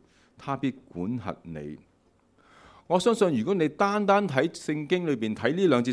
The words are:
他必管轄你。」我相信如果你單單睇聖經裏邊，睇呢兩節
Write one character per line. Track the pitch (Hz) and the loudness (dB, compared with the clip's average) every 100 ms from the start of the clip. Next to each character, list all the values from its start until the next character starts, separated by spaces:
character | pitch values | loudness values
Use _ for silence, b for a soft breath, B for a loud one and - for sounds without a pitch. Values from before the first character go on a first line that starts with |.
| b b b b | b b b b
他 | - 135 | -10 -6
必 | 135 | -6
管 | - - 87 92 123 | -6 -14 -8 -6 -6
轄 | 98 - | -8 -12
你。」 | 85 78 73 73 _ _ _ _ _ _ B B B B B | -12 -12 -12 -14 _ _ _ _ _ _ B B B B B
我 | 180 | 0
相 | 202 226 | 2 2
信 | 185 127 | 2 2
如 | |
果 | 120 196 | 0 0
你 | 156 | 0
單 | - 202 208 202 | 0 0 0 4
單 | 202 196 | 4 4
睇 | 135 165 | 0 0
聖 | - - 151 147 | -2 -6 -6 -2
經 | 180 170 | -2 0
裏 | 127 | -2
邊， | 110 107 | -2 -2
睇 | 117 170 | -2 2
呢 | 190 | 4
兩 | 123 | 4
節 | 120 | 2